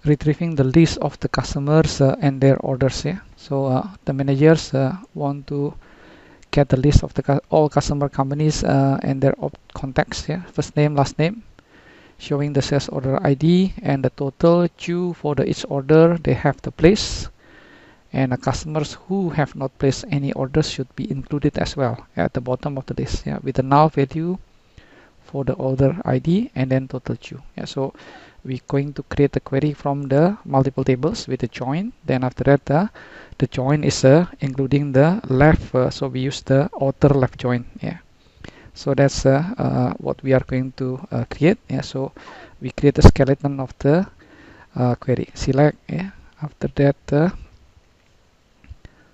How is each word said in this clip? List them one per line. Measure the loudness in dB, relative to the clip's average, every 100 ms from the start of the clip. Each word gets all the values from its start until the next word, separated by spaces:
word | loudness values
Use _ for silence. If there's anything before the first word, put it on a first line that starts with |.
retrieving | 0 0 0 -2 -4
the | 0
list | 2 4 4 0
of | -6 -6
the | -2
customers, | -2 -2 -4 2 2 2 2
uh, | 2 4
and | 0 4
their | 4 4
orders. | 0 0 -2 -2 -6
Yeah, | -8 -12 -20
so, | -6 -4
uh, | 0 -2 -2 -8
the | -6
managers, | -2 0 4 6 4 0
uh, | -2 -2 -4 -12
want | -8 -6 -6 -8
to | -6 -6 -8 -20 -20 -20 -20 -20 -20 _
get | 0 2
the | 2
list | 4 4
of | 2
the | -6
cu-, | -2 -2 _
all | 2 2
customer | 0 -2 -4 -4
companies, | -2 -4 0 -2 0
uh, | 0 2 2 0
and | -2 0
their | 0 0
op-, | -6 -10 _
contacts. | -12 -6 -4 -4 -6 -8
Yeah, | -8
first | -6 -6 -4 0
name, | 0
last | 2 -2 0
name, | -2 -2 -16 -20 _ -20 -20 -20 -20 -20
showing | -6 -4 -2
the | -2
sales | 0 -2 -2
order | -6 -2 0 0
I |
D | 2 4 4 2 -2
and | -4 0
the | -2
total | -4 -8 2 4 4 2 _
due | -6 -4 -4
for | -4 -4
the | -2 -2
each | -4 -4
order | -6 4 6 6 4
they | -2
have | 0 0 -2
the | -10
place, | 4 4 4 -2 -8 -10 _ _ -20 -20 -20 -20 _ _
and | -2 -2
the | -2
customers | -4 -4 -4 -6 -6 -10 -6
who | -4 -2
have | -2 -4 -4
not | -10 _
placed | -2 -2 -4
any | -4 -2
orders | -4 -2 0 -2
should | -6 -10 -8
be | -6
included | -6 -4 -2 -2 -2
as | -4 -2
well | -4 -4 -10
at | -4 -4
the | -4
bottom | -6 -6 -4 -8
of |
the | -8 -8
list. | -6 -6
Yeah, | -6 -6
with | -4 -4
the |
null | 2 4 4
value | 2 -2 -4 -6 -8 -12 _ _ -20 _ -20 _ _
for | -12 -6
the | -4
order | -2 -4 2 0 0
I | -2 -2
D | 0 0 -2
and | -4 0
then | -2 -2
total | -10 -8 -10
due. | -10 -18 -16 -14
Yeah, |
so | -10 -6 -6 -8 -20 -20 -20 -18
we're | -10 -10 _
going | -4 -2
to | -8
create | -8 0 0 0
a |
query | -4 -2 -2
from | -4 -4 -4
the | 0 2 2 0
multiple | -2 0 0 0
tables | -2 0 -2 -4 -8
with | -6
the | -6
join. | -6 -6 -4 -6 -10
Then | -4 -2
after | -2 0
that, | 2 2 2
uh, | 0 0 -6 -20 -20 -20 -6
the | -4
join | -2 0 0
is, | 0 2
uh, | 6 6 4 -4
including | -6 -4 0 0 2
the | 2 2 2 -2
left, | 4 4 4 0
uh, | -2 -2
so | -4 -6
we | -4
use | -6 -8
the | 0 0 0 -2
outer | -4 2 4
left | 4 0 -2
join. | -4 -4 -6 -10
Yeah, | -10 -10 _ _ _ _ -20 -20 -20
so | -10 -4
that's, | 2 2 2
uh, | 2 2 0 -4
uh, | -2 0 -2
what | -4 -8 -6
we | 0
are | 0 0
going | -6 -6
to, | -8 -8 -8 -8
uh, | -8 -6
create. | 0 0 0 _
Yeah, | -8
so | -6 -8 -8 -12 -20 -20 -20 -12
we | -12
create | 0 2 10
the | 10
skeleton | 10 2 2 -2 -6
of | -10 -2
the, | 2 2 0 -12 -20 -20 -20 -20 -14 -2
uh, | 0 0
query. | -2 -2 -4
Select. | -6 -2 2 2 0 -8
Yeah, | -6 -6 -12 -20 _
after | -14 _ -8
that, | 0 0 0 -2
uh, | 0 0 -2 -18 -20 _ _ _ _ _ _ _ _ _ _ -20 -20 -20 _ _